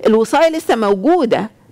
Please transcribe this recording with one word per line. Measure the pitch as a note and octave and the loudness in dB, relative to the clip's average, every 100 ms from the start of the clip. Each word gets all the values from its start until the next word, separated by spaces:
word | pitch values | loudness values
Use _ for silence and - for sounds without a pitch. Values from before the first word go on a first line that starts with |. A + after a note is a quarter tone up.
| - | 0
الوصاية | A3 A3 D4 E4 D#4+ | 0 2 2 0 0
لسه | - E4 | -4 -2
موجودة، | G#3 G3+ A#3 F4+ A#3+ D3 G#3 _ _ | 0 0 0 2 0 -2 -4 _ _